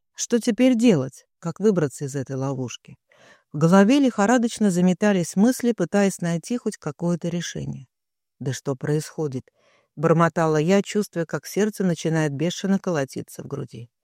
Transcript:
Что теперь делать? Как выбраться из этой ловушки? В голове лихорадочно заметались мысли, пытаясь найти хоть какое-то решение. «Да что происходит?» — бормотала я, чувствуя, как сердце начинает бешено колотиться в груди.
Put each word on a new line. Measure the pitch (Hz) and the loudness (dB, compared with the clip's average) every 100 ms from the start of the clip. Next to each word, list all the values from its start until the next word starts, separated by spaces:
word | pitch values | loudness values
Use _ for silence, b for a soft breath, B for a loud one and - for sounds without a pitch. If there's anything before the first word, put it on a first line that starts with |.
| _ | _
Что | - - 240 | -12 -2 0
теперь | 247 208 254 240 | 0 2 4 6
делать? | 240 170 131 - _ _ | 4 4 0 -10 _ _
Как | 165 - | -12 0
выбраться | 202 180 147 - 143 | 0 2 -2 -4 -8
из | 139 | -8
этой | 127 135 | -6 -6
ловушки? | 135 131 123 - - 139 _ b b b b | -6 -6 -8 -10 -20 -20 _ b b b b
В | 151 | 0
голове | 165 190 202 285 | 4 6 6 6
лихорадочно | 262 220 208 247 226 - 208 | 4 2 2 2 0 0 0
заметались | 175 180 180 208 196 165 - | 4 2 4 2 2 0 2
мысли, | 226 254 240 | 2 2 -2
пытаясь | 226 170 202 196 - | -2 0 2 0 0
найти | 170 170 - 240 | -4 -4 -4 -6
хоть | 220 - | -6 -8
какое-то | 156 - 170 175 170 | -12 -6 -4 -4 -4
решение. | 175 165 - 139 139 131 _ _ _ _ _ | -6 -8 -10 -10 -12 -16 _ _ _ _ _
«Да | 131 | -8
что | 127 - 131 | -6 -6 -6
происходит?» — | 151 151 - - 156 127 - _ _ _ _ - | -2 -4 -4 -8 -6 -6 -12 _ _ _ _ -4
бормотала | 165 165 170 175 160 156 | 2 4 2 2 0 2
я, | 156 196 | 2 2
чувствуя, | - 208 202 175 165 | 2 -4 -4 -6 -6
как | 156 - | -8 -6
сердце | - 214 - | -2 -2 0
начинает | 185 165 170 160 156 | -2 0 -2 0 -2
бешено | 139 165 - 190 190 | -2 -4 -4 -2 -2
колотиться | - 160 135 - - - | -2 -4 -4 -8 -12 -16
в | 135 | -12
груди. | 139 131 131 120 _ | -10 -10 -14 -18 _